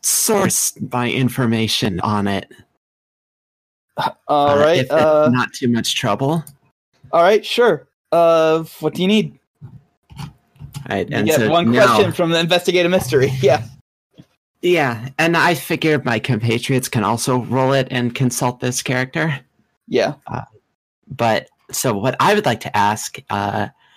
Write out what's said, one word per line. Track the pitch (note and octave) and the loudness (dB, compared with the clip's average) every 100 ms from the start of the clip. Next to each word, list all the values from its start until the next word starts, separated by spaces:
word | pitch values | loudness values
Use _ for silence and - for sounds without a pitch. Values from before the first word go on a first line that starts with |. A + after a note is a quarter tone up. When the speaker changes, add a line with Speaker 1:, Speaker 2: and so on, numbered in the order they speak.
Speaker 1:
source | - - - G#3+ F3+ - - - - | -4 -2 0 2 2 0 -4 -6 -6
my | B2 A#2+ | -4 -2
information | A#2+ B2+ A#2+ A#2+ A2+ A2 - A2+ E2+ | 0 0 0 0 0 0 -2 -2 -2
on | - G#2 G2+ | -2 0 0
it. | G2 - - _ _ _ _ _ _ _ _ _ _ _ _ _ - | -4 -6 -18 _ _ _ _ _ _ _ _ _ _ _ _ _ -8
Speaker 2:
All | - - - D3 C#3+ | -6 -8 -2 2 2
Speaker 1:
Uh, | C#3+ | 4
Speaker 2:
right, | D3+ E3+ | 4 2
Speaker 1:
if | |
it's | C3 | 2
Speaker 2:
uh, | D#3 D#3 D3+ D3+ | 2 4 4 2
Speaker 1:
not | B2 - | 2 -2
too | - B2+ | -4 -2
much | A#2 - | -2 -2
trouble. | - A#2+ G#2 C3+ E3 D3+ _ _ _ _ _ - | -4 -2 -2 -2 -2 -6 _ _ _ _ _ -2
Speaker 2:
All | E3 | 2
right, | F3 A3 | 4 4
sure. | - - A#3+ D#3 - _ _ | 0 2 2 2 -6 _ _
Uh, | E3 E3+ E3 D#3+ D#3+ D#3+ - | 2 4 4 4 2 -2 -6
what | D#3 | -6
do | D#3 | -2
you | F#3 | 2
need? | G#3+ D#3+ - _ _ - - _ _ _ - | 2 0 -8 _ _ -20 -20 _ _ _ -16
Speaker 1:
All | - - _ _ - - - | -16 -16 _ _ -18 -16 -8
right, | G2 F2+ | -6 -4
Speaker 2:
You | A#2 | -2
Speaker 1:
and | G#2+ | 0
Speaker 2:
get | - | 2
Speaker 1:
so | A2 | 2
Speaker 2:
one | E3 E3+ | 2 2
Speaker 1:
now | A#2+ G3+ | 4 6
Speaker 2:
question | A3 F#3+ | 4 2
from | - E3+ | 0 0
the | E3 | 0
investigative | E3 F3 F#3 F3 E3+ | 0 0 2 2 2
mystery. | F#3 - D3 C3+ - | 0 2 2 2 2
<laughs> | |
Yeah. | F#3+ D3+ - - _ _ _ - _ _ _ _ | 2 2 -2 -18 _ _ _ -20 _ _ _ _
Speaker 1:
Yeah, | F3 F3 C3+ A2+ B2+ - | 0 2 2 -2 -8 -2
and | E3 E3+ | 0 2
I | D#3 | 2
figure | D#3 - D#3+ D#3+ D3+ B2+ | 0 -2 -2 0 0 0
my | A2+ | -2
compatriots | - A2 A#2 A#2 - C3 B2 | -2 -2 0 -2 0 -2 -2
can | B2 | -2
also | G2+ A#2+ - B2+ | 0 0 0 -2
roll | A2+ B2 C3 | 0 0 2
it | C#3 C3 | 0 0
and | B2 A#2+ | -4 -4
consult | A#2 B2+ A#2+ B2+ B2 | -2 -2 0 -4 -2
this | B2+ B2 | -6 -4
character. | - B2+ B2+ E3 D#3+ C3+ - _ _ _ - | -4 -4 -4 -4 -4 -4 -10 _ _ _ -4
Speaker 2:
Yeah. | A#2+ G#2 D3 - | -2 -2 -4 -10
Speaker 1:
Uh, | - - G#2+ _ _ _ _ - | -12 -12 _ _ _ _ _ -16
but, | C3 A#2 G#2+ - _ - | -4 0 0 -4 _ -12
so | - C3+ | -4 -2
what | G2+ B2 - | -2 -2 0
I | D#3+ | 0
would | G#3 F3 | 2 0
like | A#2 | -4
to | - | -4
ask, | G#2 G2+ G#2+ - - - | 0 0 0 -6 -14 -8
uh, | G2+ G2+ G#2 G2+ - _ | -6 -4 -4 -6 -10 _